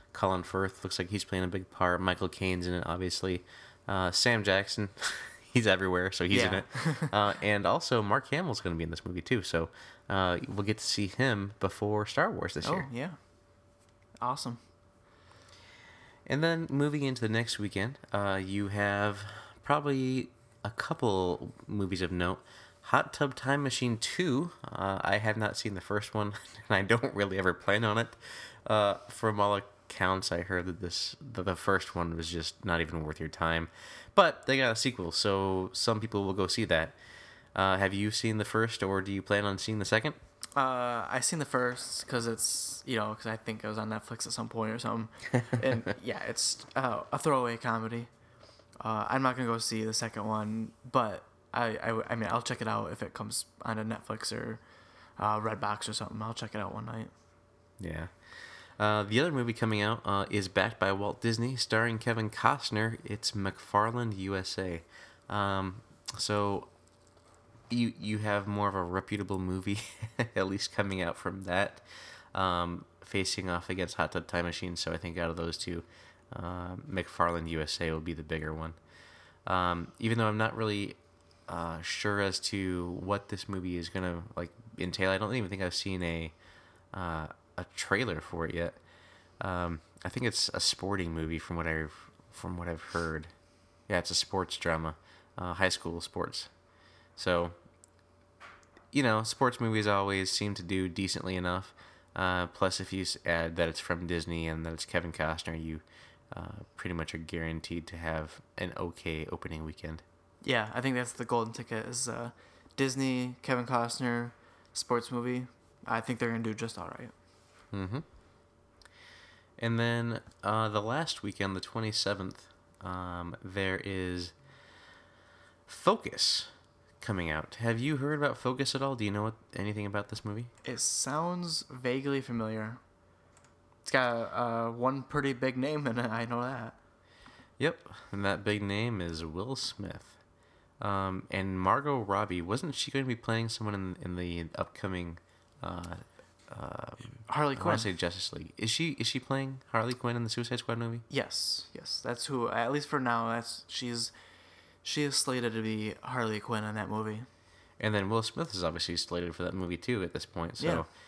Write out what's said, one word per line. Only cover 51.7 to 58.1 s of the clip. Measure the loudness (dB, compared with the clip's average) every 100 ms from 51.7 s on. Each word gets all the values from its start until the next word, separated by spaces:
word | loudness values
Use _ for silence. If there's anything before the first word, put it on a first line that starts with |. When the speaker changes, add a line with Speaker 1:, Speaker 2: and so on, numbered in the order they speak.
| 0
Speaker 2:
I, | 0 -2 0
I | -2
mean, | 2
I'll | 0
check | 0 -2
it | 0
out | 0 -2
if | -6
it | -8
comes | -8 -4 -4 -6 -8
onto | -4 -2
Netflix | -2 -4 -6 -6 -4
or, | -4 -6 -8 -12 -20 -20 -20 -20 -2
uh, | 2 2
Redbox | 0 -2 -2 -2 -4
or |
something. | -4 -6 -6
I'll | -6
check | -6 -6
it | -4
out | -6
one | -6 -8
night. | -8 -10 -14 -20 -20 _ _ _ -10
Speaker 1:
Yeah. | -6 -6 -6